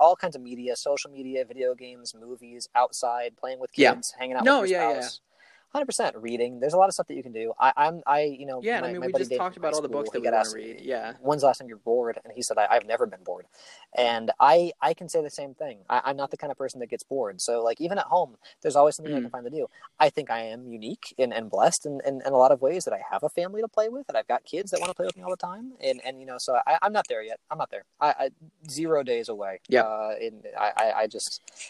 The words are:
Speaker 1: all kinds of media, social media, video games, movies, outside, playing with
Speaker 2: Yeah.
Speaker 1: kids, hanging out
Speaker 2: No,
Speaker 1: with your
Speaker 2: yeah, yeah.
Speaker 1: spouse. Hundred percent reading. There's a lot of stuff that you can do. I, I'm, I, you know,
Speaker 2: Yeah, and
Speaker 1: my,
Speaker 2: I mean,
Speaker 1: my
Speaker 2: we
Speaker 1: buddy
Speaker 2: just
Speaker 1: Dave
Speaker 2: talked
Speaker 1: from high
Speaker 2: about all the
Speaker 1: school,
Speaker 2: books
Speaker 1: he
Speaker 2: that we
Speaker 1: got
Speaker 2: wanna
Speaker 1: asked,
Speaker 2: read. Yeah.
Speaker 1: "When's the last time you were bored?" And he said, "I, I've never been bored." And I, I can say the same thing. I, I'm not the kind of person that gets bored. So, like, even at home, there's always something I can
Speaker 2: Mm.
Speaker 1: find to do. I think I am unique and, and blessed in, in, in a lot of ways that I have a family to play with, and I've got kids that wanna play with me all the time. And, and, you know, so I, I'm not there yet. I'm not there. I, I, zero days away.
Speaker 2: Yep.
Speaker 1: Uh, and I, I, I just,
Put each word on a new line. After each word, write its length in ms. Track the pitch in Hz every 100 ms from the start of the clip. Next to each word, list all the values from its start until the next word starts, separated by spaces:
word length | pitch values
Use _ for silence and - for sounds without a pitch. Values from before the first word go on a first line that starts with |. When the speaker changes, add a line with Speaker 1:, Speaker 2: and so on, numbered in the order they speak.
Speaker 1:
all 160 | 156 185
kinds 180 | 185
of 80 | 143
media, 320 | 123 123 123
social 360 | 120 147 143 147
media, 340 | 139 131 131
video 300 | 120 123 127 123
games, 380 | 123 123 120 110
movies, 480 | 120 123 120 120 -
outside, 600 | 120 123 - 123 120 120 -
playing 240 | 127 127
with 100 | 131 -
Speaker 2:
Yeah. 180 | 135
Speaker 1:
kids, 200 | - - -
hanging 180 | - -
out 80 |
Speaker 2:
No, 180 | 233 277
Speaker 1:
with 80 | 196
your 100 | 180
Speaker 2:
yeah, 80 | 120
yeah. 60 | -
Speaker 1:
spouse. 200 | 123 - _ _ _ _ _
Hundred 140 | 285
percent 320 | 262 - 190 110
reading. 440 | 117 117 120 123
There's 120 | 139
a 60 | 175
lot 100 | 190
of 60 |
stuff 140 | 180 175
that 60 |
you 80 | 139
can 100 | 127
do. 200 | 110 113 -
I, 140 | 131 135
I'm, 240 | 151 170 139
I, 160 | 143
you 240 | 151 131 139
know, 160 | 131
Speaker 2:
Yeah, 140 | 208 233
and 80 |
Speaker 1:
my, 40 | -
Speaker 2:
I 40 |
mean, 80 | -
Speaker 1:
my 40 | -
Speaker 2:
we 40 |
Speaker 1:
buddy 80 | 131
Speaker 2:
just 40 | 120
Speaker 1:
Dave 100 | -
Speaker 2:
talked 160 | 185 180
Speaker 1:
from 80 |
high 40 | 165
Speaker 2:
about 80 | 151
all 60 |
the 60 | 143
Speaker 1:
school, 100 | 143
Speaker 2:
books 100 | 110
Speaker 1:
he 40 |
Speaker 2:
that 60 | 123
we 20 |
Speaker 1:
got 60 | 117
Speaker 2:
wanna 80 | 113
Speaker 1:
asked, 140 | 107
Speaker 2:
read. 260 | 110 110 117
Yeah. 320 | 127 120 110 127
Speaker 1:
"When's 220 | 135 151
the 40 | 135
last 120 | 120
time 100 | 127
you 60 |
were 60 | 110
bored?" 340 | - 120 117 113
And 80 | 117
he 80 | 110
said, 160 | 120 110
"I, 120 | 104
I've 160 | 117 104
never 180 | 117
been 180 | 110 98
bored." 220 | - 90 - _ - - -
And 360 | - 120 117 113 -
I, 320 | 139 170 175 -
I 140 | 143
can 160 | 165 170
say 100 | 165
the 60 | 147
same 240 | - 143
thing. 280 | 127 151 107 92
I, 100 | 123 135
I'm 100 | 139
not 140 | 139
the 80 | 139
kind 120 | -
of 60 | 131
person 240 | 135 131
that 60 | 117
gets 160 | 117
bored. 400 | - 139 107 92
So, 200 | - 120
like, 200 | 113 113
even 160 | 165 196
at 80 | -
home, 320 | 175 151 110 - -
there's 140 | 156 143
always 200 | 151 143
something 160 | 156
I 60 | 143
can 80 | 120
Speaker 2:
Mm. 20 |
Speaker 1:
find 140 | 123
to 60 | 120
do. 160 | 156 123 - - -
I 80 | 151
think 220 | - 135
I 100 | 113
am 260 | 113 117 127
unique 460 | 117 110 185 - -
and, 160 | 127
and 160 | 113 110
blessed 340 | 98 135 -
in, 160 | 151 139 135
in, 160 | 135 135
in 60 |
a 60 | 135
lot 120 | 131
of 120 | 135
ways 220 | 135 180 131
that 80 |
I 80 | 101 -
have 120 | 98
a 60 | 151
family 320 | - 180 208
to 80 | 226
play 220 | - 220
with, 180 | 254 277
and 80 | 113
I've 100 | -
got 180 | 120
kids 260 | - 160 196
that 100 | 180
wanna 140 | 175
play 100 | 180
with 140 | 185 185
me 40 |
all 80 | 180
the 60 | 180
time. 360 | 180 196 254 254
And, 180 | 135 127
and, 160 | 127 131
you 60 | 131
know, 120 | 123
so 200 | - 123 -
I, 120 | 160
I'm 140 | 202
not 140 | 214 -
there 120 | 117
yet. 180 | 110 113 -
I'm 80 | 156
not 120 | -
there. 140 | 101 - -
I, 80 | 147 -
I, 120 | 135 - 160 _ 156
zero 320 | 139 160 151
days 260 | 127 117 113
away. 320 | 107 98 95 -
Speaker 2:
Yep. 160 | 127
Speaker 1:
Uh, 280 | 113 110 110 107
and 280 | 113 110 104 -
I, 140 | 104 107
I, 140 | 110 104
I 60 | 110
just, 340 | 107 - - - -